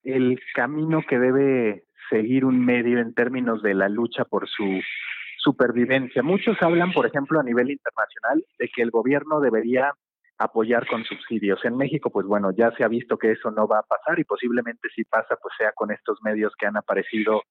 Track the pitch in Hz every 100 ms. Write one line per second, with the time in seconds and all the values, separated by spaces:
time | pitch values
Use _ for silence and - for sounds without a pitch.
0 | 127 131 127 127 - 135 123 151 160 160
1 | - 123 127 131 139 131 113 101 - -
2 | - 110 110 131 131 127 123 123 120 120
3 | 117 123 120 131 120 113 107 95 98 107
4 | 117 - 120 101 92 - 98 95 - -
5 | - - - - - - 123 117 120 135
6 | 127 135 139 196 233 208 170 170 175 170
7 | - 147 139 156 127 120 127 139 120 -
8 | 104 - 113 151 - - 123 - 117 113
9 | 117 143 147 151 135 110 117 127 139 143
10 | _ _ _ - 107 113 110 117 - -
11 | - 101 - 110 101 95 123 123 139 151
12 | 117 104 95 104 98 95 117 117 117 117
13 | - 107 113 110 117 107 107 107 - 107
14 | - 170 151 135 120 123 117 117 113 -
15 | 110 113 - 120 101 - 110 - 107 104
16 | - 101 107 107 107 - 104 104 - 98
17 | - 110 104 107 -